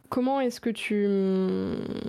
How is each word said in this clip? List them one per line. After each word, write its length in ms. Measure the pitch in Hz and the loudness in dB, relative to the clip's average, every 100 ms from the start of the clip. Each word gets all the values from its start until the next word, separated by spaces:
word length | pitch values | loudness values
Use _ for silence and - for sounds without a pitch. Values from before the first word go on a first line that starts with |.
| - | -4
comment 300 | 254 254 277 | 0 2 2
est-ce 180 | 254 240 | 0 0
que 100 | 240 | -4
tu, 360 | 214 - 214 202 | -4 -2 0 2
hum, 800 | 196 190 190 185 190 190 - - - | 2 2 2 2 0 -2 -4 -6 -6